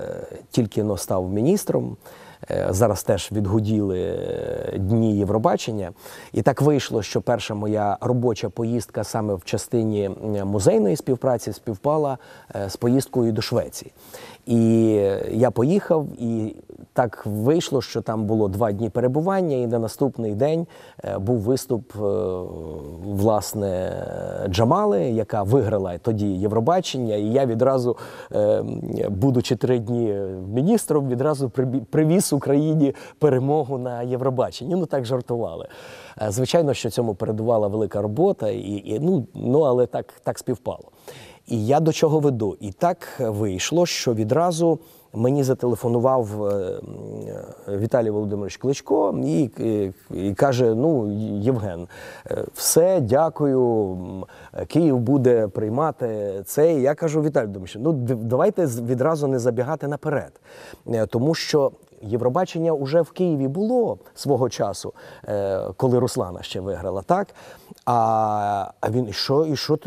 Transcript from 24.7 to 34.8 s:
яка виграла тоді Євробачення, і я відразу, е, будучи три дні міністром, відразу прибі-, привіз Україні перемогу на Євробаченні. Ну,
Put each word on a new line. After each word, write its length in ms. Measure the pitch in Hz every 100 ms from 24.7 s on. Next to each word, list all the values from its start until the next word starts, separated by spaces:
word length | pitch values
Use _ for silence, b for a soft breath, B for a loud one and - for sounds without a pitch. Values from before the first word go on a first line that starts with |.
| 175 208 202
яка 400 | 151 113 104 113
виграла 560 | 98 135 107 104 95 87
тоді 280 | - 107 104
Євробачення, 880 | 92 104 110 113 180 175 131 120 104
і 80 |
я 220 | 107 123 135
відразу, 500 | 113 127 135 123 113 B B B
е, 320 | - 104 104 107 110 - - 98
будучи 480 | 98 135 123 - 120
три 220 | 127 127
дні 360 | 110 120 113 101 98 95 95
міністром, 540 | 113 160 226 - 151 139
відразу 400 | 123 147 139 135
прибі-, 360 | - 131 127 110
привіз 420 | 151 156 180 -
Україні 640 | 143 127 139 156 156 139 - B -
перемогу 600 | 151 131 135 151 131 135
на 240 | 123 120
Євробаченні. 720 | 123 123 135 127 107 - 123
Ну, 100 | 180